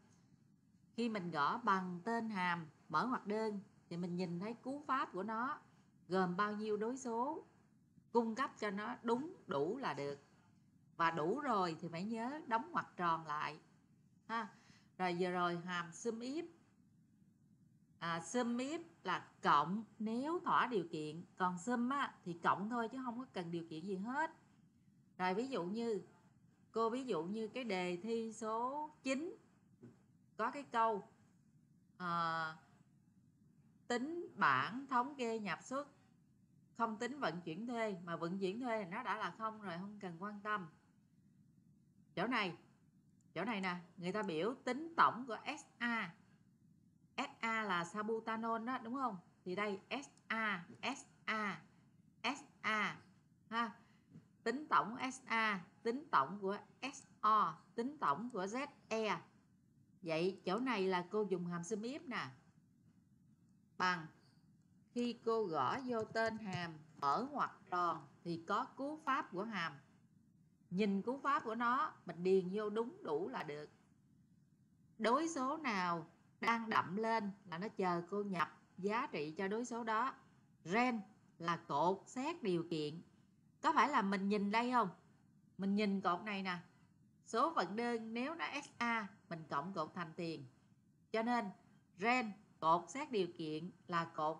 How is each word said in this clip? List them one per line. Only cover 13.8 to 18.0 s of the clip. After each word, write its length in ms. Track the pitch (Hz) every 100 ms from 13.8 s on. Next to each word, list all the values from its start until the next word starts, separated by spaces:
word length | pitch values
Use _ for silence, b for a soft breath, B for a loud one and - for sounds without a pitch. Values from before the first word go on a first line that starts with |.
| _ - - - -
ha. 200 | 226 208 B B B B -
Rồi, 200 | 180 175
vừa 120 | 180
rồi 280 | 180 175 175 175
hàm 260 | 175 170
sum 280 | - 233 226
if. 260 | 240 294 339 - - _ - - - - - _ - - - - _
À, 220 | -